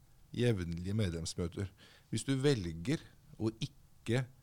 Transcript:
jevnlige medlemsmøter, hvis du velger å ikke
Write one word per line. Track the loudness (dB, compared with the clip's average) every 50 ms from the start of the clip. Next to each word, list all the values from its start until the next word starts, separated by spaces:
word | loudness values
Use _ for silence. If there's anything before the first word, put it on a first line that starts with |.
| -20 -20 -20 -20 -18 -8 -2
jevnlige | 2 2 4 4 2 0 -2 -2 -4 -2 -2 0
medlemsmøter, | 2 2 2 0 -2 -4 -4 -2 -2 -2 -2 -2 -4 -6 -6 -6 -12 -20 -20 -20 -20 -10 -6
hvis | -4 -4 -2
du | 0 0
velger | 2 4 4 4 2 0 -2 -4 -4 -2 -2 -2 -2 -4 -8 -20 -20 -20 -18 -6 -2
å | -2 -2 0 -2
ikke | -4 -6 -6 -10 -20 -20 -20 -8 -2 0 0 0 0 -2 -6 -16